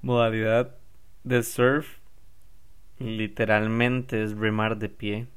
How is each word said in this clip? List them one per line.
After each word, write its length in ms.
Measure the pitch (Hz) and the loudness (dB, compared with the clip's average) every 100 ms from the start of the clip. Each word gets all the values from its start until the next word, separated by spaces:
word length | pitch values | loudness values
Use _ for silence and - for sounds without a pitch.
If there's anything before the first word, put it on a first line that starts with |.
Modalidad 720 | 127 123 117 110 110 113 127 - - - - - | 2 4 4 4 4 4 2 -6 -16 -16 -16 -12
de 180 | 127 123 | 0 2
surf, 580 | 113 - 123 143 156 - - - - - - - - - - - | 2 4 4 4 0 -14 -16 -16 -16 -16 -16 -16 -16 -16 -16 -10
literalmente 1200 | 120 110 107 - 107 107 110 113 123 127 127 113 | -8 -4 -4 0 4 4 4 2 2 2 0 -2
es 160 | 107 104 | -2 0
remar 400 | 110 107 110 107 | 0 2 0 0
de 120 | 104 | -4
pie. 380 | - 104 104 123 | -4 -4 -4 -6